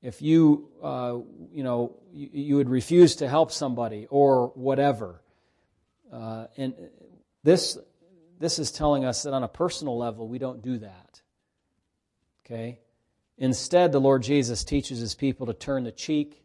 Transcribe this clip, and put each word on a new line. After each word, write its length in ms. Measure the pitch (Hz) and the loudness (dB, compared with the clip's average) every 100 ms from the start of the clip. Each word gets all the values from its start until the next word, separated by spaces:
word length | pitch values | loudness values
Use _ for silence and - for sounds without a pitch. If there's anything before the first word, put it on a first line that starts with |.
If 180 | 127 110 | -14 -8
you, 480 | 147 160 160 147 - _ | 2 6 8 6 2 _
uh, 360 | 151 131 123 123 - - 82 | -8 -6 -4 -6 -10 -18 -18
you 120 | 165 | -8
know, 320 | 131 120 120 - _ | -4 -2 -2 -6 _
you, 160 | 165 143 | -18 -14
you 240 | 143 143 143 | -10 0 2
would 120 | 131 | 2
refuse 480 | 127 - 175 170 - | 0 2 6 6 6
to 120 | 135 | -2
help 220 | 147 160 | 0 0
somebody 560 | - 143 120 117 107 110 | -2 -6 -4 -6 -8 -4
or 380 | 139 139 131 123 | 2 4 4 0
whatever. 760 | - 127 135 139 120 104 87 _ _ _ _ _ _ _ _ 277 | -4 -4 0 0 -2 -8 -14 _ _ _ _ _ _ _ _ _
Uh, 340 | 120 113 113 113 - | -16 -14 -14 -14 -10
and 180 | 131 - - _ _ _ _ _ | -10 -10 -20 _ _ _ _ _
this, 360 | 147 180 - - - _ _ _ _ _ | 4 4 4 -8 -14 _ _ _ _ _
this 200 | 160 - | -4 -4
is 120 | 147 | -6
telling 340 | - 151 143 | -2 2 2
us 180 | 131 123 | 0 -4
that 100 | 147 | -4
on 100 | 135 | -4
a 60 | 120 | -4
personal 480 | - 175 - 147 120 | -2 -4 -2 -6 -4
level, 320 | 120 110 113 | -6 -8 -10
we 100 | 123 | -8
don't 240 | 131 127 | -8 -8
do 160 | 113 123 | -8 -8
that. 440 | 104 92 _ _ _ _ _ _ _ _ _ _ _ _ _ _ | -8 -20 _ _ _ _ _ _ _ _ _ _ _ _ _ _
Okay? 360 | _ 117 113 123 _ _ _ _ _ _ | _ -10 -10 -12 _ _ _ _ _ _
Instead, 540 | 131 - - 175 175 | -2 -2 2 4 4
the 80 | 143 | 4
Lord 220 | 135 135 | 4 4
Jesus 400 | 113 143 120 117 | 4 0 0 -4
teaches 360 | - 143 127 123 | -4 -4 -4 -8
his 140 | 117 | -8
people 320 | - 139 123 120 | -4 -4 -4 -8
to 80 | |
turn 300 | 110 - 135 | -8 -6 -6
the 80 | 123 | -6
cheek 500 | - - 151 147 - | -10 -4 -4 -4 -8